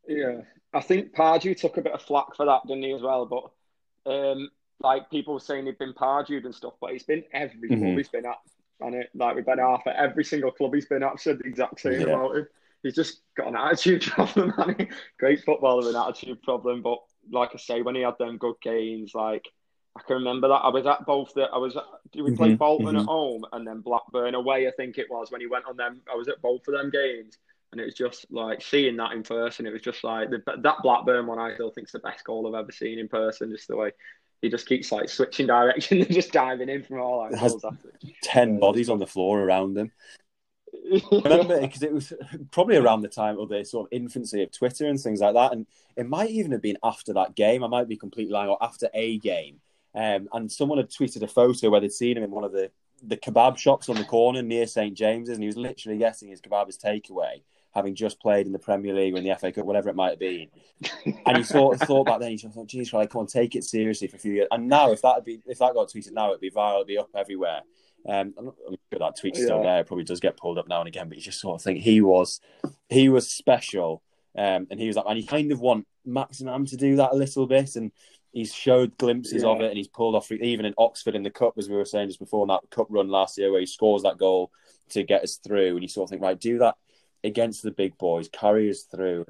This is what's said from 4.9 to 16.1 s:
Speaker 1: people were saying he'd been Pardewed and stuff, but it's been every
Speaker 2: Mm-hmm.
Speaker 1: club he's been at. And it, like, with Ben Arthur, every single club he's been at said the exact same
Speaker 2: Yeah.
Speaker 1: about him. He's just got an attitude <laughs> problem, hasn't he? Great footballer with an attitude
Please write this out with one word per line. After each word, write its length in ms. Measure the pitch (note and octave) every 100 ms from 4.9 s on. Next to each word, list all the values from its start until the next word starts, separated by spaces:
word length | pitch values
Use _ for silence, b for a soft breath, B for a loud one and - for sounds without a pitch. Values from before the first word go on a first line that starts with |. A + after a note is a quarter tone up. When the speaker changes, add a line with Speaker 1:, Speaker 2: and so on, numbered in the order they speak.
| C3+ -
Speaker 1:
people 240 | D3+ D3+
were 60 | C#3
saying 260 | - C#3 C3+
he'd 120 | A2
been 140 | C3+
Pardewed 520 | B2+ C3 C#3 D3 C#3+ B2
and 80 |
stuff, 200 | - - _
but 120 | -
it's 100 | B2+
been 200 | - D#3 D#3
every 360 | C#3 C#3+ A#2 A2+
Speaker 2:
Mm-hmm. 140 | A#2
Speaker 1:
club 140 | G2 C#3
he's 120 | C#3+
been 160 | A#2 A#2+
at. 120 | - _ _ _ _
And 140 | C3 B2
it, 140 | B2 -
like, 200 | A#2+ C3
with 100 | C3
Ben 140 | C3
Arthur, 300 | B2+ B2 C3
every 340 | - C#3 D#3
single 280 | D3 D3 C3+
club 220 | - C#3 C#3+
he's 100 | C#3+
been 180 | D3
at 160 | C3+ C3
said 200 | D#3+ B2+
the 60 | B2
exact 320 | A#2+ G#3+ -
same 200 | - -
Speaker 2:
Yeah. 60 | D#3
Speaker 1:
about 220 | C3+ C3 D3
him. 120 | D3+ _ _ _
He's 120 | C3+ B2
just 260 | D#3 - _ -
got 120 | C3
an 80 | A#2
attitude 440 | C#3+ E3 F3+ F3
<laughs> 20 |
problem, 480 | - - F#3 - F#3
hasn't 280 | - E3+ -
he? 60 | G3 B B _
Great 240 | C3 C#3+
footballer 340 | - - C3+ B2+ A#2+
with 100 | A#2+
an 60 |
attitude 400 | A#2